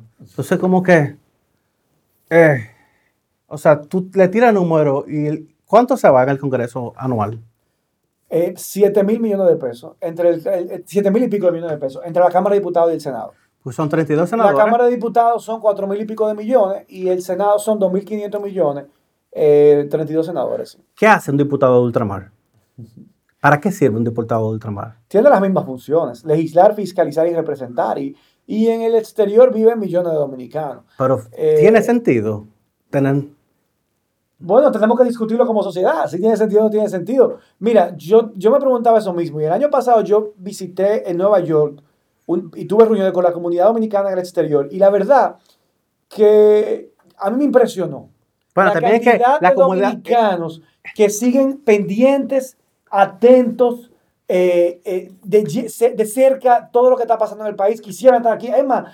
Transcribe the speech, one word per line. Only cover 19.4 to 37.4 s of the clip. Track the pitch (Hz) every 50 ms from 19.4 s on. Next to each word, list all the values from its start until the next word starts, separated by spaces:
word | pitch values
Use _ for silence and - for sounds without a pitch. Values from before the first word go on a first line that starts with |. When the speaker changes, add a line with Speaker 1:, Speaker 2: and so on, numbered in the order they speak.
| 156 151 147 147 147 147 147 147 147 143
Speaker 2:
treinta | 156 151 160 147
y | 156
dos | 160 165
senadores, | 165 170 139 120 117 117 - - -
sí. | - _ _ _ _
Speaker 1:
¿Qué | - - 220
hace | 208 175 - -
un | 139 139
diputado | 143 143 143 135 135 127 127 123
de | 123
ultramar? | 120 113 123 117 101 98 92 90 - _ _ _ _ _ _ _ _ _ - 117 - _ - - _ _ _ _ _ _ _
¿Para | - 143 143 147
qué | - 214
sirve | 185 - 143 127 107 113
un | 120
diputado | 117 113 117 113 113 120 113 110 110
de | 110
ultramar? | 107 - 113 104 101 107 113 - _ _ _
Speaker 2:
Tiene | - 196 226 294
las | 269 196
mismas | 196 196 190 156 -
funciones, | 135 131 127 - - 143 165 160 127 120 - _
legislar, | 156 151 160 165 160 160 170 185 214 208
fiscalizar | 214 202 - - - 165 147 147 160 160 175
y | 170
representar. | 165 156 151 143 131 127 117 120 139 180 220 - -
Y, | 139 139 139 _ _ _ _ _ _ -
y | 196 220 220 226
en | 226 226
el | 226 226 233
exterior | 226 220 - _ - 214 202 208 226 254 247 208
viven | 220 220 226 233 226
millones | 208 180 160 175 175 170 160
de | 151
dominicanos. | 147 139 131 127 123 113 113 151 156 143 127 143 _ _ _ _
Speaker 1:
Pero, | 131 131 135 117 - - -
Speaker 2:
Eh, | - 156 156 156 151
Speaker 1:
¿tiene | 151 208 220 226 220
sentido | 240 240 240 240 - 143 113 104 110 107 104 107 - _ _ _ _ _ _ _ _
tener? | - 143 139 135 139 143 139 - _ _ _ _ _ _ _ _ _ _ _ _ _ _ _ _ _ _ _ _ _ _
Speaker 2:
Bueno, | - 170 196 247 302 269
tenemos | 214 208 214 220 247 240
que | 254
discutirlo | 240 233 - 220 - 220 240 247
como | 214 226 214 190
sociedad, | 196 165 180 185 240 311 330 147 -
si | 143 180
tiene | 190 220 226 196
sentido | 220 208 196 208
o | 220
no | 214
tiene | 208 214 214 -
sentido. | - 185 175 190 254 269 226 160 - -